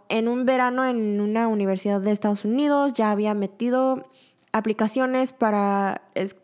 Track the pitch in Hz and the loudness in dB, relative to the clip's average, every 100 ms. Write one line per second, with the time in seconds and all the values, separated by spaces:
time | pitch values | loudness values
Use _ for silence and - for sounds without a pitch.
0 | _ 226 233 247 254 262 247 247 262 240 | _ -2 0 0 0 2 0 0 0 0
1 | 214 202 208 220 233 214 196 190 208 202 | 0 0 0 0 0 0 0 0 0 0
2 | 196 208 214 202 208 247 294 285 285 233 | 0 0 0 0 -2 0 2 2 0 0
3 | 214 208 214 208 196 - 240 254 262 254 | 0 0 0 -2 -4 -4 -2 2 0 0
4 | - _ _ _ _ 220 220 214 214 262 | -6 _ _ _ _ -4 -2 -2 -2 0
5 | 254 254 262 - 220 208 202 196 196 - | 0 0 -2 0 0 2 2 2 0 -4
6 | - - 196 - | -8 -6 -6 -8